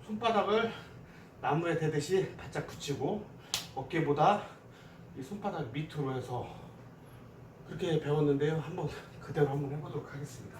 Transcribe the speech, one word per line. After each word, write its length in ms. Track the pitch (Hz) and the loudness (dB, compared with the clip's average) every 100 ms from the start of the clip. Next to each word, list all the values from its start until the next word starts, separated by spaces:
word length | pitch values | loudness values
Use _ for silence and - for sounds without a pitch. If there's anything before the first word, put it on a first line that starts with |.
| - | -6
손바닥을 640 | 214 226 208 185 214 226 - - - - - - - | 0 4 4 6 6 4 0 -12 -16 -18 -18 -20 -4
나무에 380 | 127 151 170 156 | 2 2 4 2
대듯이 560 | 156 147 143 185 156 - | 4 2 4 4 2 -4
바짝 300 | - 151 - | -8 -6 -6
붙이고 580 | - - 139 - 208 - - - - - | -8 -4 -2 0 -2 -4 -16 -4 -4 -4
어깨보다 720 | - - 165 143 143 165 208 - - - - - - - - | -8 -2 0 2 6 6 6 0 -14 -18 -18 -20 -18 -16 -12
이 60 | |
손바닥 480 | 131 202 180 165 147 | -10 -4 -4 -4 -4
밑으로 420 | 139 156 151 135 | -4 -6 -4 -2
해서 320 | 131 - 117 - - - - - - - - - - - - - | -2 -2 -4 -6 -10 -16 -16 -18 -18 -18 -18 -18 -18 -18 -18 -12
그렇게 340 | 156 175 156 | -2 2 2
배웠는데요. 580 | 143 151 147 139 147 160 | 4 4 6 6 4 2
한번 300 | 156 180 151 - - - | -2 -4 -4 -6 -12 -16
그대로 280 | - - 147 | -6 2 4
한번 220 | 143 139 | 4 -2
해보도록 420 | 147 - 143 - | -4 -4 -6 -6
하겠습니다. 460 | 139 139 - - - | -10 -10 -10 -14 -14